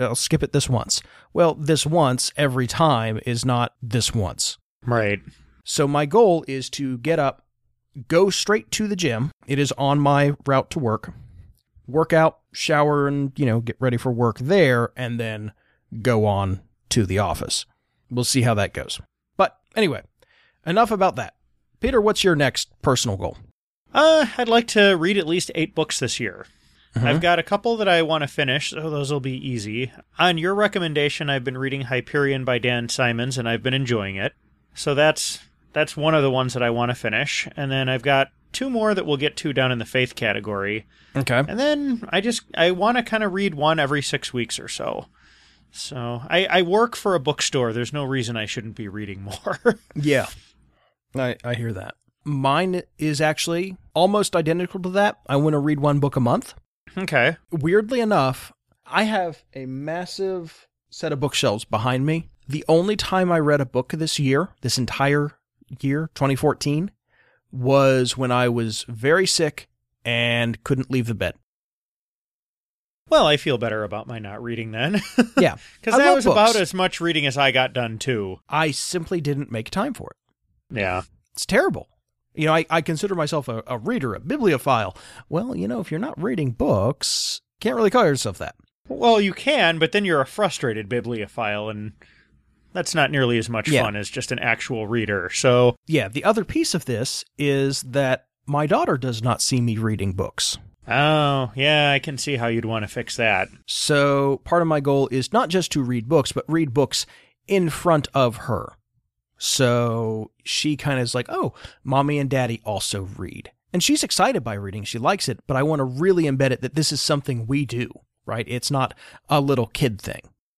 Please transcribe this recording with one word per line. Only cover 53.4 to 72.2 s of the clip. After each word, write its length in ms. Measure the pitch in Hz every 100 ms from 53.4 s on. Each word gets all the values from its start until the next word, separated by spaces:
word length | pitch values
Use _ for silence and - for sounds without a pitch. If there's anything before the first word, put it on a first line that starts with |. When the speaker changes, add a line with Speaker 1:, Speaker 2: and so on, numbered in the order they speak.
| - 170 190 185 -
Speaker 1:
almost 420 | 156 185 208 196
identical 460 | 175 160 170 180 190
to 80 | 180
that. 300 | 190 208 - -
I 80 | 139
wanna 220 | 156 151
read 180 | 143 147
one 200 | 147 143
book 160 | 139 139
a 40 |
month. 340 | 120 180 - - - _ - -
Speaker 2:
Okay. 380 | 185 139 131 165 _
Speaker 1:
Weirdly 480 | 160 151 202 214 254
enough, 520 | 220 190 131 127 - _ _ _ -
I 180 | 170
have 380 | 214 214 175 151 _
a 120 | 135 131
massive 1000 | 131 147 170 180 - 190 185 165 - _ _ _
set 220 | - 160
of 80 | 143
bookshelves 440 | 139 - 127 104
behind 420 | - 110 123 127 143
me. 220 | 165 - - -
The 180 | 147 -
only 260 | 160 190
time 380 | 214 - 185 180
I 60 | 170
read 200 | 147 147
a 60 | 127
book 260 | 123 -
this 260 | 156 160 -
year, 300 | 135 139 190 _
this 180 | 127 135
entire 540 | 120 - 139 147 147 - _ _ _ 131
year, 300 | 135 143 160
twenty 220 | - 139 135
fourteen, 540 | 151 - 143 147 196 - _ _ _ _ _
was 640 | 127 123 139 135 131 123 131
when 120 | 127
I 180 | 123 123
was 340 | 117 113 107 -
very 400 | 113 131 175 190
sick 420 | - 151 - - _ _ _
and 580 | - 117 117 117 120 113
couldn't 280 | - 131 127
leave 160 | 131 117
the 80 |
bed. 200 | 107 90 - _ _ _ _ _ _ _ _